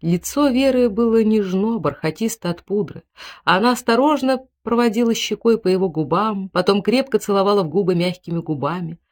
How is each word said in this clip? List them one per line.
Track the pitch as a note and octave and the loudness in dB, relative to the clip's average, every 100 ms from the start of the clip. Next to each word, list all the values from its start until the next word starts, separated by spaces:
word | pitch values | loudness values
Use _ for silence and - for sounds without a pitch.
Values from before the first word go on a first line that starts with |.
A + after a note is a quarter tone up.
Лицо | E3 F3 - C#4+ C#4+ | -2 -2 -2 0 2
Веры | B3 C4+ B3+ A#3+ | 2 2 2 2
было | G3 A#3 A3+ | 2 2 2
нежно, | A3 G#3+ F#3+ F#3+ A3 A#3 | 4 2 0 -2 -2 -2
бархатисто | C#3+ - D#3+ D#3 A3 - F3 | -4 -4 -6 -4 -6 -4 -6
от | E3+ | -6
пудры. | - G#3 D#3+ - _ _ - - - | -4 -4 -4 -10 _ _ -20 -6 0
Она | F3+ A#3+ | 2 2
осторожно | A#3+ - A#3 D4 C#4+ C4 C4 - _ | 0 0 2 4 2 0 -2 -6 _
проводила | A3 A#3 A#3+ G#3+ A#3 G#3+ | -4 0 0 2 0 0
щекой | - G#3 A#3 A3+ | -4 -2 0 0
по | F#3 | 2
его | F#3 F#3 | 0 0
губам, | D3+ C#3 F3 A3 G3+ F#3+ | -2 -2 -2 -2 -4 -4
потом | F#3 F3+ G3+ | -2 0 0
крепко | G#3 B3 C4 G#3+ | 2 0 0 -2
целовала | - G3 G3 G3+ | 0 0 2 2
в | D#3+ | 0
губы | E3+ F3+ F3 | 0 0 0
мягкими | F3+ F3 - E3+ | -2 -4 -6 -6
губами. | - C#3+ C#3+ F3+ E3 E3+ _ | -4 -4 -4 -6 -10 -12 _